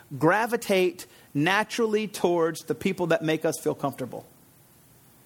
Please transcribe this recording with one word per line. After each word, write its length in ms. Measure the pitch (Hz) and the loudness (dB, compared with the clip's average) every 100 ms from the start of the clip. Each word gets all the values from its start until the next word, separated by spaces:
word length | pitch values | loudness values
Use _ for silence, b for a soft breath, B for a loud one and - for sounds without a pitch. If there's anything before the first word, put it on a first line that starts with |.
| B 135 | B 2
gravitate 880 | 156 202 233 233 - 190 185 - - B B | 4 4 2 -2 2 2 2 -2 -14 B B
naturally 760 | 143 160 196 214 - 226 214 214 | 0 2 2 0 0 0 0 -2
towards 540 | - 185 175 165 160 | -2 0 2 0 -2
the 140 | - 156 | -6 -2
people 320 | 196 180 175 | -2 0 0
that 160 | 165 | 0
make 220 | 156 156 165 | 0 0 -2
us 100 | 151 | -2
feel 160 | 151 139 | -4 -2
comfortable. 500 | 139 - 127 - - - _ _ _ _ _ - _ - | -4 -6 -10 -10 -16 -20 _ _ _ _ _ -20 _ -20